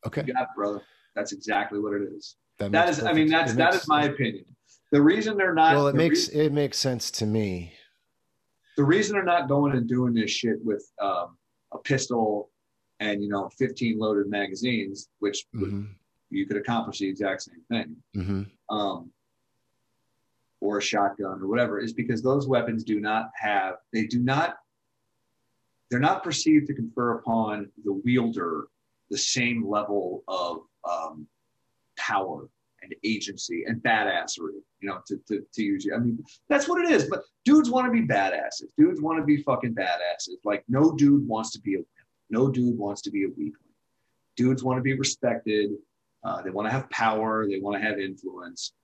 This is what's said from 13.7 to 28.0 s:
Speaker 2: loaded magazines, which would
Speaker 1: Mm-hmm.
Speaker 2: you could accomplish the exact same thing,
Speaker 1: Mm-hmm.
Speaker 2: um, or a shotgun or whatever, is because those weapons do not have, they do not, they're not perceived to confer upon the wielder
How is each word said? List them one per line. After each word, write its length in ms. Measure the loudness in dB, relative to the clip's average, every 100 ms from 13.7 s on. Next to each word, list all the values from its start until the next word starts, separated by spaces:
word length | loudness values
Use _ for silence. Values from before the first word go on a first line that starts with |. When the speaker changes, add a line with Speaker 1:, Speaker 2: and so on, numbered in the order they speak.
| -2 -2 0
Speaker 2:
loaded 300 | 0 0 0
magazines, 800 | -2 -4 -4 -2 -2 -4 -10 -16 _
which 280 | -4 -4 -8
would 160 | -6 -4
Speaker 1:
Mm-hmm. 220 | -4 -8 -16 _ _ _
Speaker 2:
you 160 | -6 -2
could 100 | -4
accomplish 420 | -2 -2 -4 -6
the 100 | -6
exact 340 | -2 -4 -4
same 200 | -8 -20 _
thing, 260 | -6 -6 -14 _ -6
Speaker 1:
Mm-hmm. 260 | -4 -4 -6 _ -8
Speaker 2:
um, 360 | -4 -4 -4 -12 _ _ _ _ _ _ _ _ _ _ _ _ _ _ _
or 180 | -2 -2
a 40 |
shotgun 580 | -2 0 0 -2 -8 -6
or 60 | -2
whatever, 300 | 0 0 -2
is 120 | -6
because 300 | -6 -4 -2
those 240 | 2 0 2
weapons 340 | 0 0 -4
do 160 | -2 -2
not 300 | 0 -2 -4
have, 400 | -6 -2 0 -2 -6 _
they 140 | -4 -2
do 140 | 0
not, 360 | 2 0 0 -6 _ _ _ _ _ _ _ _ _ _ _ _ _
they're 100 | 2
not 220 | 2 2
perceived 420 | -2 -2 4 4 4
to 60 |
confer 440 | -6 -6 -2 -2 -2
upon 520 | 0 0 0 -4 -8 -8
the 80 | -4
wielder 720 | -2